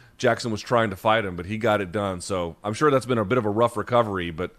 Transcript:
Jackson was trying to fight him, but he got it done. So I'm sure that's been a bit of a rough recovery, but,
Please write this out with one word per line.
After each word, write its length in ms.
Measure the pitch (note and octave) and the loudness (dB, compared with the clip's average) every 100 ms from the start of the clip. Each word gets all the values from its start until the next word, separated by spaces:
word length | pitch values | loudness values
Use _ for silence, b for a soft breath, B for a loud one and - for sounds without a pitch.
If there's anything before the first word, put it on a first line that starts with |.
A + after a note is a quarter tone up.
| b _ | b _
Jackson 340 | B2 A#2 A#2+ | 0 0 -2
was 80 | G#2 | -6
trying 300 | - A#2+ A2 | 0 2 2
to 40 | |
fight 300 | F#2+ A2+ A2+ | 0 2 2
him, 100 | G2+ | 0
but 120 | F2 F2 | -6 -6
he 120 | A2 | -2
got 220 | A2+ G#2 | 2 2
it 100 | F#2 | 0
done. 300 | G#2 G2+ F2+ | -2 -2 -4
So 340 | - F#2+ E2+ D#2 | -4 -4 -4 -6
I'm 120 | G#2 | -8
sure 180 | A2 D3+ | 0 2
that's 140 | C3+ B2 | 2 2
been 120 | A#2+ | -2
a 60 | |
bit 140 | G2 B2+ | 2 0
of 60 | |
a 60 | G#2+ | 0
rough 260 | G#2 A#2 G#2+ | 2 2 0
recovery, 540 | G2 A#2+ A2 F#2+ F2 | 0 2 2 -2 -4
but, 220 | D#2+ F2 | -4 -8